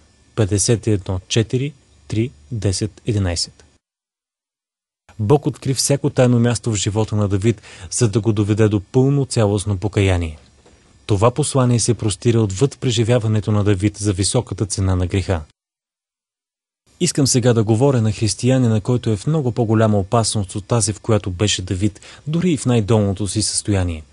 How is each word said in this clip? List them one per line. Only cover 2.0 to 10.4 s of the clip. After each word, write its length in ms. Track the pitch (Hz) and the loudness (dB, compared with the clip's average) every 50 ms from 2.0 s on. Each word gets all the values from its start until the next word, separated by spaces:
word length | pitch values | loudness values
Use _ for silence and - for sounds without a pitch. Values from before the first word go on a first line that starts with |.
| _ - | _ -8
три, 220 | 107 107 117 143 - - - - 127 | -4 -4 -4 -4 -6 -14 -16 -10 -8
десет, 500 | 107 95 101 90 - 113 101 - - - | -4 -2 -2 -2 -2 -4 -6 -8 -8 -6
единайсет. 580 | - 107 101 98 90 85 - - - - _ - _ _ _ _ _ _ _ _ _ _ _ _ _ _ _ _ _ _ _ _ _ _ _ _ _ _ _ _ _ - - | -4 -2 -2 0 -2 -2 -4 -6 -8 -12 _ -20 _ _ _ _ _ _ _ _ _ _ _ _ _ _ _ _ _ _ _ _ _ _ _ _ _ _ _ _ _ -10 -4
Бог 280 | 107 104 143 147 - | 0 2 2 2 2
откри 280 | 165 120 - - 131 135 | 0 -6 -4 -4 -4 -2
всяко 360 | - - - 139 139 - 143 | -2 0 0 0 0 0 -2
тайно 280 | - - 127 123 123 120 | 2 4 4 4 4 4
място 340 | 117 120 117 - - 120 110 | 4 2 0 0 -2 -2 -2
в 40 | |
живота 400 | 101 - 110 95 110 110 - 107 | -2 -2 -2 0 -2 -2 0 0
на 120 | 104 104 95 | -2 0 0
Давид, 340 | 101 98 95 113 - - - - - - - - | 0 0 0 0 0 -2 -4 -20 -20 -18 -16 -8
за 180 | - - 123 107 | -4 0 0 2
да 120 | 98 117 | 2 0
го 120 | 104 117 107 | 0 0 0
доведе 360 | 104 104 98 107 101 110 104 | 0 2 0 2 2 2 2
до 120 | 104 101 | 2 0
пълно 440 | 95 _ - 127 131 139 143 143 135 | -2 _ 0 2 2 2 2 0 -2
цялостно 540 | - - 120 110 101 104 104 - 104 101 90 | -2 0 0 0 2 0 0 -2 -2 -4 -4
покаяние. 600 | 98 104 - 107 98 95 92 87 82 80 76 - | -4 -2 0 2 2 2 2 0 -2 -4 -8 -12